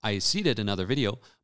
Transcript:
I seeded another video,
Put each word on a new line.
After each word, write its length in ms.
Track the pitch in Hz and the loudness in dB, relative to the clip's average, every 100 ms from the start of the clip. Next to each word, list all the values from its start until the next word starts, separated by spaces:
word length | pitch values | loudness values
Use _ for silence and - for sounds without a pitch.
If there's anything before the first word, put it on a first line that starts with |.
I 160 | 110 101 | -2 0
seeded 400 | - 196 175 110 | 0 2 0 0
another 260 | 101 95 92 | 0 -2 0
video, 320 | 139 104 - - _ | 0 0 -2 -10 _